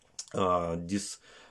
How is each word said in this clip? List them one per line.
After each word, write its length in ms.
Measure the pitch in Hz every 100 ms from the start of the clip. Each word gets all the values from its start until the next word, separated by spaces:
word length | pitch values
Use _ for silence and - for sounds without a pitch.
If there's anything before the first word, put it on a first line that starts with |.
| _ - -
э, 400 | - 95 90 85 85
дис-, 420 | 85 101 - - - - -